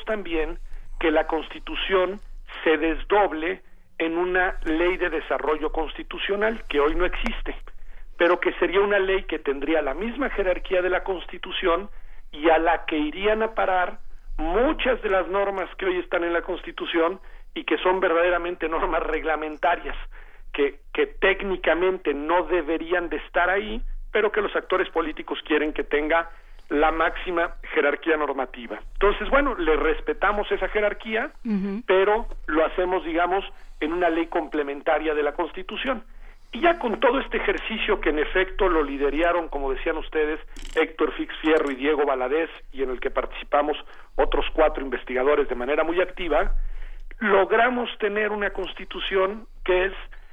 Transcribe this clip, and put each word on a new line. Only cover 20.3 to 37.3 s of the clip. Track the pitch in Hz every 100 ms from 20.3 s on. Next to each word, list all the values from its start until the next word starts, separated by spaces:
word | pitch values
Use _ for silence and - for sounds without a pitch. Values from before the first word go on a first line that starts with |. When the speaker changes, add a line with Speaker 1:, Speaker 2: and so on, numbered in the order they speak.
| - -
Speaker 1:
que, | - 139 - -
que | - 139
técnicamente | - 196 190 202 180 175 160 185 185 -
no | 143 151 175
deberían | 175 180 143 160 165 175 175
de | -
estar | - 180 175
ahí, | 196 214 226 - - -
pero | 220 208
que | 214
los | 202
actores | 165 - 180 160
políticos | 165 160 156 160 147
quieren | - 151 151
que | 151
tenga | 143 147 151 165 170 - - - -
la | 147 156
máxima | 160 165 - 185 170 175 - -
jerarquía | 156 143 139 165 156
normativa. | 143 139 127 - 117 110 -
Entonces, | - 202 - 214
bueno, | - - 220
le | 156 156
respetamos | 160 147 - 151 196 208 202
esa | 202 185
jerarquía, | 214 208 202 226 220 294 -
Speaker 2:
Ujú. | 233 202 196 196 -
Speaker 1:
pero | 190 196 214 226 - -
lo | 156
hacemos, | 156 - 180 185
digamos, | 156 160 175 190 190 - - -
en | 156
una | 175 175
ley | 165 160
complementaria | 175 156 156 143 143 165 151 156
de | 151
la | 147
Constitución. | 143 160 190 185 208 254 247 - - - - -
Y | 247
ya | 339 339
con | 240 190
todo | 262 269
este | -